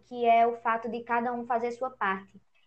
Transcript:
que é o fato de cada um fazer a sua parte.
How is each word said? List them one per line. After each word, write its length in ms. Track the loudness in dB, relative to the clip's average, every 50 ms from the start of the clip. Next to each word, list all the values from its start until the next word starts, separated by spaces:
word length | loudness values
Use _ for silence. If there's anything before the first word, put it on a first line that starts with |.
| _
que 180 | _ -6 0 4
é 200 | 4 6 6 6
o 100 | 4 2
fato 320 | 0 -2 -2 -2 -2 -2 -6
de 140 | -8 -8 -4
cada 280 | -2 -2 0 0 -2 -4
um 120 | -4 -4
fazer 220 | -2 -2 -2 -2
a 40 | -4
sua 180 | -4 -6 -6 -8
parte. 500 | -6 -4 -2 -2 -2 -4 -8 -12 -20 -20 _ _ _ _ _